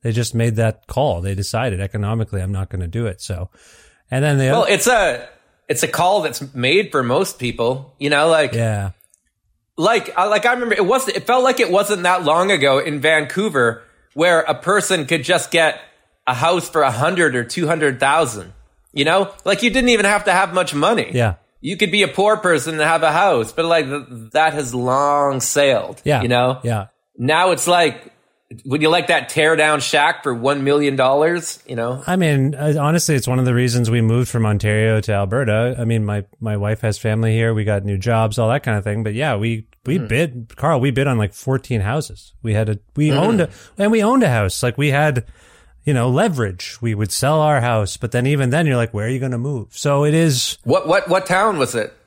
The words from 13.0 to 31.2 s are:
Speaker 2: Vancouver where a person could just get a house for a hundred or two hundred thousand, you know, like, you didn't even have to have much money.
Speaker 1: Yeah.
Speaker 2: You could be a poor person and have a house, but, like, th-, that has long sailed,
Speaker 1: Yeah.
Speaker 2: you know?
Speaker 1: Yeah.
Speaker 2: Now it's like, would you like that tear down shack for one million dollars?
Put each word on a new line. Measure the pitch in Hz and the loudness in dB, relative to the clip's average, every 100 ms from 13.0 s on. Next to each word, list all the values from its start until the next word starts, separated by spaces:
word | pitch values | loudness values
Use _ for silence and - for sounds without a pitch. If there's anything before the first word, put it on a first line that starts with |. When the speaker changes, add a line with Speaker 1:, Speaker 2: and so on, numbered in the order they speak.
Speaker 2:
Vancouver | 147 160 147 - 214 143 120 113 - _ _ | 2 2 0 -4 -2 2 0 0 -14 _ _
where | - 170 170 | 0 2 4
a | 160 | 2
person | 147 - 202 - 185 135 | -2 0 0 2 -2 0
could | 160 | -4
just | 135 175 - | 0 -2 0
get | 165 156 - - _ _ _ - | 2 2 0 -14 _ _ _ -4
a | |
house | 123 156 175 165 | 0 0 0 -2
for | 160 | 0
a | 139 | 0
hundred | 113 151 180 160 | 2 -2 2 0
or | 123 | 0
two | 117 - 156 | -6 -4 -2
hundred | 165 151 127 | 0 0 0
thousand, | 135 151 151 107 87 - _ _ _ | 2 2 0 -4 -14 -20 _ _ _
you | - | -4
know, | 143 185 196 - | 0 2 0 -6
like, | - 202 | -4 0
you | 240 | 0
didn't | 247 247 | 0 2
even | 226 196 | 2 2
have | 208 | 0
to | 208 | 2
have | 180 190 | 2 2
much | 180 175 | 0 -2
money. | 147 160 220 - | 0 0 0 -2
Speaker 1:
Yeah. | 123 117 87 _ _ | 0 -2 -2 _ _
Speaker 2:
You | - 180 | -10 -4
could | 208 | -2
be | 202 | 2
a | 185 | 0
poor | - 208 214 | 2 2 2
person | 185 160 131 | 2 0 0
and | 156 | -2
have | 151 165 | 0 2
a | 160 | 2
house, | 156 196 143 113 | 2 2 2 -2
but, | - | -4
like, | 165 170 139 | 0 0 0
th-, | 143 127 123 113 | -6 -10 -18 -4
that | 151 160 | 0 0
has | 147 135 | 0 -6
long | 123 123 131 143 147 143 135 | -4 0 0 2 2 2 0
sailed, | - - 143 120 92 - | -2 2 2 2 -2 -8
Speaker 1:
Yeah. | - 139 | 0 0
Speaker 2:
you | 117 | 2
know? | 123 127 131 | 2 2 0
Speaker 1:
Yeah. | 120 110 98 _ _ - | -4 -4 -6 _ _ -6
Speaker 2:
Now | 123 160 185 | 0 2 2
it's | 170 - | 2 2
like, | 175 165 120 - _ _ _ _ 113 - | 4 2 -2 -18 _ _ _ _ -18 -6
would | 139 | 0
you | 151 | 2
like | 170 170 | 2 2
that | 165 131 | 0 0
tear | - 156 160 | 0 2 4
down | 151 151 | 4 2
shack | - 151 143 - | 0 2 2 0
for | 147 | -4
one | 120 123 143 | -2 0 0
million | 139 143 143 135 | 2 2 2 2
dollars? | 131 139 | 2 4